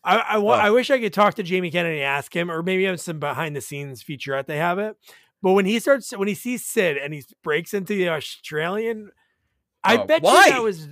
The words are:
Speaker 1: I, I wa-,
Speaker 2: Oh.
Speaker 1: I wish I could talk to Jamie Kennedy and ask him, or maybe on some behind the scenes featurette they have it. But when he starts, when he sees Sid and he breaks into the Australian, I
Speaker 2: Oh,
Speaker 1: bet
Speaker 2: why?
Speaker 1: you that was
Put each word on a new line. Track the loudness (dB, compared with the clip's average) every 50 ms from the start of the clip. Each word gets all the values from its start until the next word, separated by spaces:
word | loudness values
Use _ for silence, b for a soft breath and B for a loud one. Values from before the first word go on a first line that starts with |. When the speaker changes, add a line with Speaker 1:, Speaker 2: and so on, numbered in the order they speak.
Speaker 1:
I, | 2 2 2
I | 2 2 0 -2 0
wa-, | 2 2 4
Speaker 2:
Oh. | 4
Speaker 1:
I | 4 4
wish | 4 2 4 2
I | 0 0
could | 0 -2
talk | 2 4 2 2 2
to | -2
Jamie | -4 -2 -2 -2 -2 -2
Kennedy | -2 -2 -2 -2 -2 -2
and | -2
ask | -2 -2 -4 -6 -4 -4
him, | -4 -4 -4
or | -4 -4
maybe | -2 -2 0 0 0 -2
on | -2 -6
some | -8 -10 -8 -6
behind | -6 -6 -4 -4 -6 -6 -6
the | -8
scenes | -10 -10 -12 -10 -10 -12 -14 -16
featurette | -12 -12 -12 -10 -6 -6 -4 -6 -4
they | -6 -4 -2
have | -2 -2 -2 -2
it. | -4 -6 -8 _ b b b b b b b _
But | 2 4
when | 4 4 4
he | 2 0 0
starts, | 2 2 2 2 0 -10 -6
when | -4 -4 -4
he | -4
sees | -6 -6 -8 -8 -8 -8
Sid | -4 -2 0 0 0 -2 -2
and | -6 -8 -10
he | -12 -14 _ _ _
breaks | _ -2 -2 -2 -2 -4 -6
into | -6 -4 -4 -2
the | -2 0 -2
Australian, | -2 -4 -6 -10 -16 -16 -16 -8 -6 -4 -4 -4 -4 -4 -4 -6 -6 -8 -12 -20 _ _ _ _ _ _ _ _ _ _ _ _ _ _ 2
I | 2 4 4
Speaker 2:
Oh, | 4
Speaker 1:
bet | 2 2 4
Speaker 2:
why? | 6 6 8 8 8 8
Speaker 1:
you | 6
that | 2
was | 0 -2 -4 -6 -12 -18